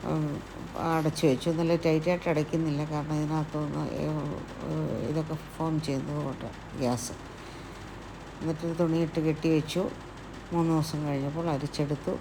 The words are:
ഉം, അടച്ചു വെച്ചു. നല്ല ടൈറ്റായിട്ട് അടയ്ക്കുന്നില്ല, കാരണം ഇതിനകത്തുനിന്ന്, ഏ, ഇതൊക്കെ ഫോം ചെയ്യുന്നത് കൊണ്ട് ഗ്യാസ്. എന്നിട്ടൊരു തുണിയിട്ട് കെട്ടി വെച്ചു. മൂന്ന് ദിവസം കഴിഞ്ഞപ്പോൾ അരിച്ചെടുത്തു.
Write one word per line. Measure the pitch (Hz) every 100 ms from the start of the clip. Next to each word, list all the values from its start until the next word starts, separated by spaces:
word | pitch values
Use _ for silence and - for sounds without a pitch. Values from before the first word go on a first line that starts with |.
| -
ഉം, | 156 151 143 - - - - 165
അടച്ചു | 160 156 156 160
വെച്ചു. | 127 - 165
നല്ല | 165 170 165
ടൈറ്റായിട്ട് | 160 156 180 175
അടയ്ക്കുന്നില്ല, | 156 151 165 160 143 151
കാരണം | 151 147 151
ഇതിനകത്തുനിന്ന്, | 151 156 156 151 151 147 151 -
ഏ, | 147 156 151 - - - - 156 156 113 151
ഇതൊക്കെ | 151 160 156 - -
ഫോം | 160 156 147
ചെയ്യുന്നത് | 135 139 147 139
കൊണ്ട് | - 117 - - -
ഗ്യാസ്. | 123 120 - - - - - - - - - - - - - -
എന്നിട്ടൊരു | 160 156 170 165
തുണിയിട്ട് | 170 160 165 165 156
കെട്ടി | 151 165 160
വെച്ചു. | 151 175 196 - - - - - -
മൂന്ന് | 170 165
ദിവസം | 160 151 147 147
കഴിഞ്ഞപ്പോൾ | 139 139 151 170 139
അരിച്ചെടുത്തു. | 147 - 143 147 - 196